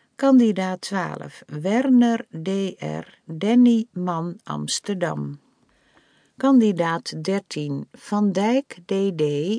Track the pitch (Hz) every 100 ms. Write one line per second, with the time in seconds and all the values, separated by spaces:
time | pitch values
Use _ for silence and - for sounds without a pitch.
0 | _ - 277 262 226 190 185 185 - 196
1 | 165 151 147 - - 151 170 226 269 247
2 | 240 226 - 160 165 196 190 - 156 156
3 | - _ - 160 202 240 240 233 226 180
4 | 180 165 170 175 - 151 147 - - 196
5 | 165 151 143 143 _ _ _ _ _ _
6 | _ _ _ - 269 262 220 170 165 165
7 | - 156 156 196 - 156 147 139 143 -
8 | - 208 208 185 214 254 277 - 175 196
9 | 196 165 147 143 165